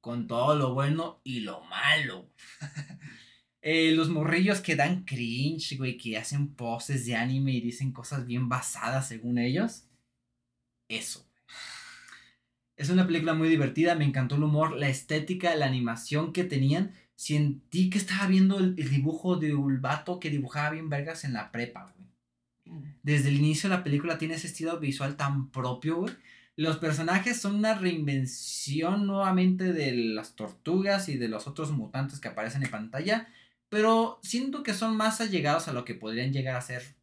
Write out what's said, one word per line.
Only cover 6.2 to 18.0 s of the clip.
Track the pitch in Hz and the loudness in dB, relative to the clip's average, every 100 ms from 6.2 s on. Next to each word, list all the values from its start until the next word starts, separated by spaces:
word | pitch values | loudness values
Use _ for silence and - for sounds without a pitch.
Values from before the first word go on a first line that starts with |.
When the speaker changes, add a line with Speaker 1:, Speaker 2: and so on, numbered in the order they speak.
| 113 143 143 | -4 -2 -2
Speaker 1:
poses | - 120 117 - 139 117 | -4 -6 -6 -4 -4 -2
de | 117 | -2
anime | 120 135 135 | 0 0 0
y | 127 | 0
dicen | 117 120 135 | -2 -4 -6
cosas | 127 - 143 123 | -6 -8 -8 -4
bien | 120 127 | -2 -2
basadas | 127 - - 113 131 131 | -2 -4 -4 -2 -2 -4
según | 113 117 120 | -6 -2 0
ellos. | 120 143 226 - _ _ _ _ _ _ _ _ _ _ _ | 2 0 -2 -4 _ _ _ _ _ _ _ _ _ _ _
Eso, | 113 - - | -8 -8 -10
güey. | _ _ _ - - - - - - - - _ _ _ _ _ | _ _ _ -18 -16 -16 -18 -20 -20 -20 -20 _ _ _ _ _
Es | 143 | 2
una | 185 180 | 4 6
película | 165 160 | 4 2
muy | 160 160 | 2 4
divertida, | 160 139 - 170 | 4 4 4 4
me | 165 | 4
encantó | 143 135 123 | 4 2 0
el | 143 | 2
humor, | 151 151 156 131 | 4 4 2 0
la | 139 | -2
estética, | 135 - 156 156 185 175 | -2 -2 -4 -2 0 2
la | 160 | 2
animación | 135 127 120 117 - 147 165 | 2 0 -2 -4 -2 -2 0
que | 180 | -2
tenían. | 180 139 135 160 196 - _ - | 0 2 2 2 0 -4 _ -12
Sentí | - 151 147 139 _ 170 185 | -2 2 2 0 _ 2 2
que | |
estaba | 196 | 2